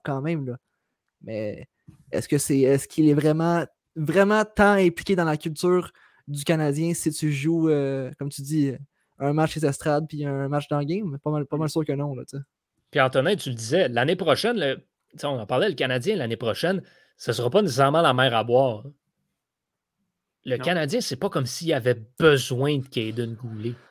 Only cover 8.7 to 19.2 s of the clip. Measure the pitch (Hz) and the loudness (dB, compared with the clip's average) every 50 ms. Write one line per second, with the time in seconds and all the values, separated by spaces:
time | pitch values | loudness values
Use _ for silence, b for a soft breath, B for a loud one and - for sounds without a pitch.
8.7 | 123 - 139 _ _ _ _ _ _ - 131 143 147 156 160 156 - 160 156 143 | -2 -6 -12 _ _ _ _ _ _ -4 -2 -2 0 2 0 0 -2 -2 -2 -2
9.7 | 139 - - 160 147 151 160 - - 147 147 143 139 135 139 135 143 147 143 - | -2 -2 -2 -2 0 0 -2 -4 -8 -8 -6 -4 -4 -4 -4 -2 -4 -4 -4 -2
10.7 | 147 143 143 143 175 208 220 170 135 139 - 156 151 151 143 - 156 147 156 147 | -4 -4 -2 -4 -4 -4 -4 -6 -8 -6 -6 -4 -4 -4 -4 -4 -4 -4 -4 -2
11.7 | - 165 151 - 139 139 147 147 135 123 - - - 139 139 _ _ _ _ _ | -2 -2 -2 -2 -2 -4 -4 -6 -8 -10 -12 -12 -12 -14 -14 _ _ _ _ _
12.7 | _ _ _ _ - 143 131 127 131 139 131 175 208 - - 143 120 113 110 110 | _ _ _ _ 0 2 2 2 4 2 2 2 0 -2 -4 -8 -8 -8 -6 0
13.7 | 147 185 175 127 117 117 127 151 180 180 190 160 135 - - 226 240 208 151 - | 2 2 2 2 2 0 2 2 0 0 2 2 2 2 2 -2 -2 0 -2 -2
14.7 | - - _ _ _ _ _ _ _ 160 - 143 139 120 107 98 131 127 185 220 | -4 -4 _ _ _ _ _ _ _ -8 -6 -4 -4 -4 -4 -2 0 0 2 0
15.7 | 156 - 139 127 127 127 123 185 220 180 123 113 117 - 123 113 101 - - 170 | 0 -2 -2 0 0 -2 0 -2 -2 -2 -2 -4 -4 -2 -2 -4 -2 0 0 -2
16.7 | 190 185 b b b b b b b b - - 113 113 120 120 135 208 214 165 | -2 -2 b b b b b b b b -6 -4 -4 0 0 2 2 2 2 2
17.7 | 117 131 139 139 147 165 170 147 123 127 131 131 117 113 110 120 120 127 135 127 | 2 4 4 4 6 4 4 4 4 4 4 4 4 2 0 4 4 4 4 4
18.7 | 110 104 120 139 143 _ _ _ _ _ | 0 -4 -10 -18 -20 _ _ _ _ _